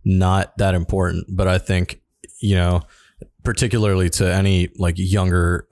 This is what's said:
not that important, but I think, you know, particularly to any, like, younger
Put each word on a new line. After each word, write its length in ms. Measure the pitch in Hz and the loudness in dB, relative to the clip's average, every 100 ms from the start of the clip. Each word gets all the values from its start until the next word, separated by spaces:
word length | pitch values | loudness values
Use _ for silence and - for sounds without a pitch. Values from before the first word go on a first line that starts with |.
not 480 | 95 95 92 95 - - | 0 2 2 0 -2 -2
that 160 | 98 | 0
important, 500 | 90 85 95 90 87 - | 0 -2 -2 -2 -4 -6
but 180 | 95 92 | -2 0
I 80 | 92 | 0
think, 460 | - 90 90 - _ _ - - | 0 -2 -2 -8 _ _ -20 -6
you 120 | 104 | 0
know, 280 | 92 87 87 - _ _ - - _ | 2 2 0 -4 _ _ -20 -20 _
particularly 680 | - 107 120 117 107 92 90 | -6 -2 -2 0 0 2 0
to 200 | - 90 | 0 0
any, 380 | 92 98 92 90 - | 0 2 2 0 -2
like, 200 | 87 87 | -4 -2
younger 680 | 92 101 92 87 87 87 - | -2 0 2 2 0 -2 -2